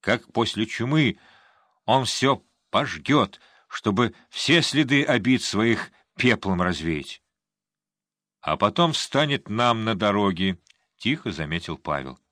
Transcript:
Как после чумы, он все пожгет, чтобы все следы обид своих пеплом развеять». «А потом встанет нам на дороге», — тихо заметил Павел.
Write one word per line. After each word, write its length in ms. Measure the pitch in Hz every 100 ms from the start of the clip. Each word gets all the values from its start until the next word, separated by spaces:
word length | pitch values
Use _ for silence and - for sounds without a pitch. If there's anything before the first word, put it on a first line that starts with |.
Как 300 | - 117 -
после 320 | - 113 - 107
чумы, 540 | - 120 156 127 - _ _ _ _ _ _ -
он 200 | 131 120
все 380 | - 135 135 _ _ _
пожгет, 680 | - 147 - - 143 98 - _ _ _
чтобы 480 | - 110 101 117 - _
все 340 | - - 165
следы 400 | - 135 135 143
обид 400 | 143 123 110 127
своих 480 | - 101 113 110 - _ _ -
пеплом 440 | 123 107 98 90
развеять». 580 | 90 80 80 76 67 - _ _ _ _ _ _ _ _ _ _ _ _
«А 160 | - 76
потом 360 | 104 104 170
встанет 540 | - - 139 147 139 -
нам 360 | 107 120 113
на 100 | 113
дороге», — 640 | 101 107 101 101 87 95 90 _ _ _ _
тихо 340 | 107 107 117
заметил 460 | 78 76 85 - 78
Павел. 420 | - 73 67 64 _